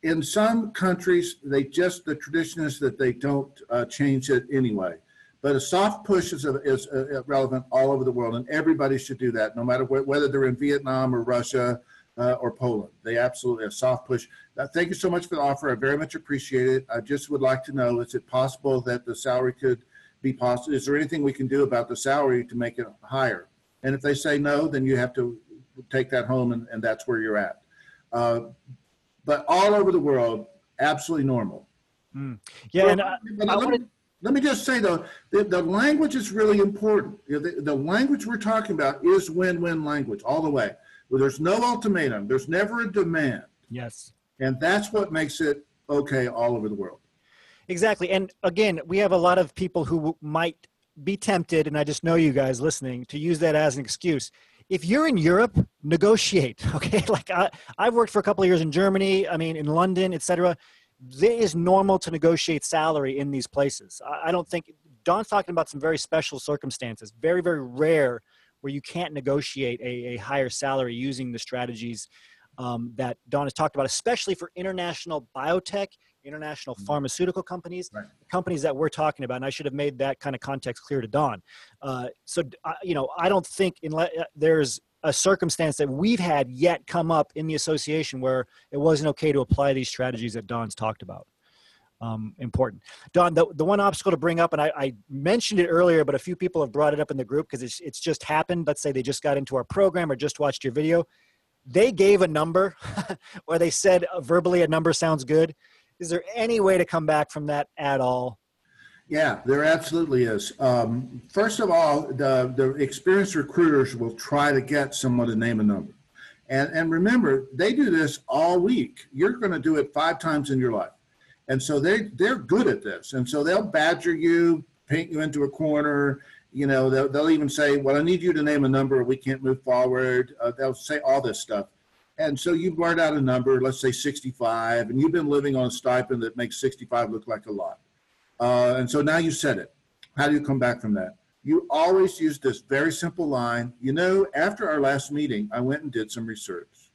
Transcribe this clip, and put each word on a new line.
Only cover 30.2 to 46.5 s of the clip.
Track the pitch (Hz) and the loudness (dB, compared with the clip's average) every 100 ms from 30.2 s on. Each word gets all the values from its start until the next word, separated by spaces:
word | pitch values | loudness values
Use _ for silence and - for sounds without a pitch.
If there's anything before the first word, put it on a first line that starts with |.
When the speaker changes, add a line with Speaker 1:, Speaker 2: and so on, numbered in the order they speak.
| 117 107 - _ _ - | 2 -2 -10 _ _ -2
Speaker 1:
absolutely | 143 151 - 165 135 | 0 0 -2 -2 0
normal. | 123 104 - _ _ _ _ _ | 0 -2 -8 _ _ _ _ _
Speaker 2:
Mm. | 135 139 117 - - 117 | -12 -12 -12 -18 -20 -4
Yeah, | 175 | 4
Speaker 1:
Well, | 196 | 4
Speaker 2:
and | 180 | 4
I, | 190 185 214 208 | 0 -6 -10 -4
Speaker 1:
but | 208 | 0
Speaker 2:
I | |
Speaker 1:
let | 196 | 2
me, | 262 240 | 2 0
Speaker 2:
wanna | 240 _ _ _ | -2 _ _ _
Speaker 1:
let | 202 | 0
me | 277 | 2
just | 285 233 | 2 0
say, | - 254 | 0 0
though, | 202 165 - - _ | 2 0 -4 -18 _
the, | 202 | 0
the | 208 180 | 2 0
language | 170 196 269 302 311 262 | 0 2 2 4 2 0
is | 208 | -4
really | 196 214 202 | 2 4 6
important. | 196 - 214 214 - - - | 4 2 2 2 0 -12 -6
You | 147 | -4
know, | 160 | -4
the, | 170 | -4
the | 147 | -2
language | 143 147 202 277 285 214 | -2 0 0 2 0 -2
we're | 226 | -4
talking | 208 220 214 | 0 0 0
about | 165 139 143 | 0 0 2
is | 170 190 180 | 4 4 2
win-win | 165 185 175 170 165 | -2 -2 0 -2 -2
language | 151 147 127 101 | -2 -4 -4 -6
all | 117 151 | -2 -2
the | 160 | 0
way. | 143 104 - _ - _ | 0 -2 -6 _ -20 _
Well, | 131 | 2
there's | 135 139 | 2 0
no | 160 214 | 0 2
ultimatum. | 247 233 214 185 143 110 101 | 2 0 0 0 0 -2 -2
There's | 131 131 | -2 0
never | 170 208 233 | -2 -2 -2
a | 226 | -4
demand. | 190 170 165 147 104 - _ _ | -2 0 0 -2 -4 -10 _ _
Speaker 2:
Yes. | 117 120 - - _ _ _ | -12 -12 -14 -20 _ _ _
Speaker 1:
And | 131 127 | -2 0
that's | 156 202 208 | 2 0 0
what | 214 190 | -2 -2
makes | 160 151 - | -2 -4 -2
it | 156 143 - _ _ | -2 -2 -6 _ _
okay | 143 143 135 123 | -2 0 -2 -2
all | 117 120 | 0 -2